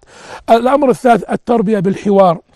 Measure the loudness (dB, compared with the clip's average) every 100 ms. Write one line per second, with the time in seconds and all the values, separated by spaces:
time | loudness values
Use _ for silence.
0 | _ -20 -20 -12 -2 0 2 0 0 0
1 | 0 0 -2 -8 -4 -2 -2 -2 -2 -4
2 | 0 2 2 0 -8